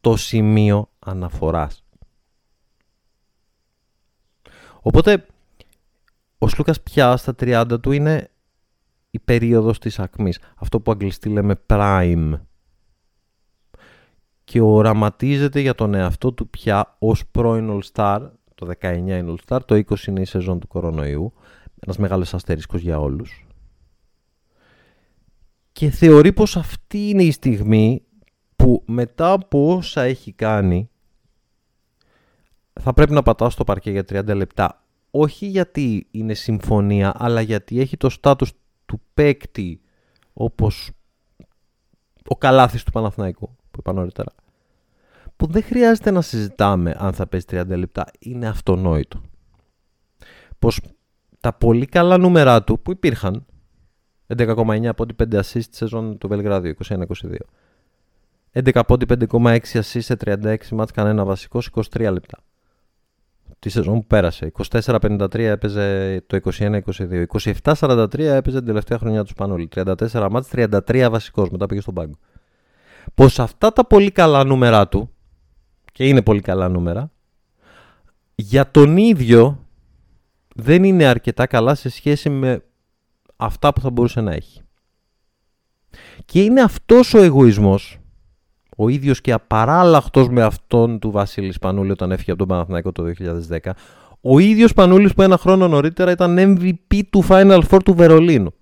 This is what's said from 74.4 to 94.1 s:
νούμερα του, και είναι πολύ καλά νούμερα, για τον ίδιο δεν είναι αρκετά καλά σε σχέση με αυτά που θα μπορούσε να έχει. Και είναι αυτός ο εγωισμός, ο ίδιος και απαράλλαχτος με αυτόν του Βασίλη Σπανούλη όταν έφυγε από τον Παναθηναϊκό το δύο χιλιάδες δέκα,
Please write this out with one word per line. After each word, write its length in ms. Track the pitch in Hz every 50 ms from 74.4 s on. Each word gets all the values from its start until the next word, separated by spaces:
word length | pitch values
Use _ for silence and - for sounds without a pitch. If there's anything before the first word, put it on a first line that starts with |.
| 139
νούμερα 440 | 135 135 131 123 120 113 107 101
του, 260 | - - 98 113 - - _ _ _ _ _ _ _ _ _ _ _ _ _ _ _
και 160 | _ - 131
είναι 140 | 135 139 127
πολύ 200 | 101 113 107 101
καλά 280 | 92 - 92 95 92 90
νούμερα, 420 | 90 90 87 85 85 104 135 160 _ _ _ _ _ _ _ _ _ _ _ _ _ _ _ _ _ _ _ _ _ _ _ _ _
για 360 | - 104 98 123 139 139 -
τον 260 | _ 151 143 147 160
ίδιο 720 | 185 214 233 220 147 123 113 117 117 117 135 143 - - _ _ _ _ _ _ _ _ _ _ _ _ _ _ _ _ _ _
δεν 280 | - 110 127 160 180 190
είναι 220 | 196 190 175 151
αρκετά 400 | 135 120 117 - 123 113 - 123
καλά 300 | - - 120 113 127 147
σε 140 | - - 127
σχέση 400 | - - - 147 147 143 - 151
με 340 | 143 135 135 131 123 - _ _ _ _ _ _ _ _ _ _ _ _ _ _ _
αυτά 380 | _ 113 110 - - - 143 139
που 80 | -
θα 80 | - 131
μπορούσε 320 | 123 120 120 117 - 120
να 120 | 110 101 80
έχει. 280 | 78 - - _ - - _ _ _ _ _ _ _ _ _ _ _ _ _ _ _ _ _ _ _ _ _ _ _ _ _ - - - - - - -
Και 180 | _ - 175 196
είναι 180 | 214 247 269
αυτός 520 | 247 202 - - - - 226 247 247 - -
ο 80 | 220
εγωισμός, 800 | 196 175 135 139 131 117 101 101 104 98 95 101 - - - - - - _ _ _ _ _ _ _ _ _ _ _ _ -
ο 120 | - 107 113
ίδιος 320 | 131 143 135 139 131 -
και 100 | _ -
απαράλλαχτος 1000 | 117 110 _ _ 110 110 113 127 156 180 180 175 160 143 - - - 139 131 120
με 120 | 123 123
αυτόν 580 | 113 107 - - - _ - 120 117 117 117 104
του 120 | - 110
Βασίλη 400 | 101 101 101 98 - - 98 95
Σπανούλη 400 | 90 - - 95 95 101 98 98
όταν 200 | 98 - 92 90
έφυγε 200 | 95 92 - -
από 80 | 87 85
τον 80 | 98
Παναθηναϊκό 440 | 92 92 90 85 90 92 85 85 95
το 120 | 87 - 85
δύο 100 | 85 85
χιλιάδες 340 | 90 95 85 85 85 82
δέκα, 280 | 80 85 80 - 95 92 - - _ _ _ _ _